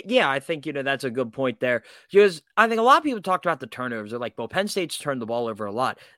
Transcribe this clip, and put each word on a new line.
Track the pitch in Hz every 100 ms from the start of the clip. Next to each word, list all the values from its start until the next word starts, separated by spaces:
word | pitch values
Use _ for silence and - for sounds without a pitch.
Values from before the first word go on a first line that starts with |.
| 190
yeah, | 247 156
I | 135
think, | - 160 156
you |
know, | 139
that's | 131 135
a | 135
good | 120 120
point | 131 131 113
there, | 127 117 - - _
because | 196 202 160 - -
I | 226
think | 226
a |
lot | 233 302
of |
people | 302 226
talked | 185 180 175
about | 151
the | 117
turnovers. | - 127 113 104
They're | 120
like, | 117 -
"Well, | 117
Penn | 185 202
State's | 202 165 -
turned | 147 131
the | 113
ball | 120 117
over | 104 104
a |
lot." | 107 127 - -